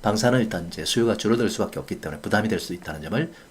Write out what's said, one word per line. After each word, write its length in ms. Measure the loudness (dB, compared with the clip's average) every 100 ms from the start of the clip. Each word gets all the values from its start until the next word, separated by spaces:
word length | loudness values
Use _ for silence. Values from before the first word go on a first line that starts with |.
방산은 400 | 0 2 4 4
일단 260 | 2 -2 -6
이제 160 | -6
수요가 320 | -2 2 4 2
줄어들 340 | 2 2 2
수밖에 300 | 0 -4 -4
없기 220 | -6 -6
때문에 200 | -6 -8
부담이 280 | 0 2 2
될 100 | 0
수 140 | -4
있다는 280 | -8 -8 -10
점을 300 | -4 -2 -2 -6 -14